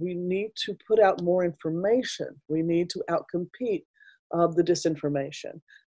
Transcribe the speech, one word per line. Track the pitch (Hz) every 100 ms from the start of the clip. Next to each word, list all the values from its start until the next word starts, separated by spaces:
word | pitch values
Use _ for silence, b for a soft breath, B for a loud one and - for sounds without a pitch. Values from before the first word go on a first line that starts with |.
we | 175
need | 175 180 190 214 -
to | - 202 -
put | 220
out | 202 -
more | 175 180
information. | 180 - 160 165 190 240 - - - - -
We | 156
need | 165 170 175
to | - -
outcompete, | 165 - 175 180 - 247 190 - _ b b -
uh, | 170 170
the | 165
disinformation. | 170 170 165 156 147 143 139 - - 165 _ b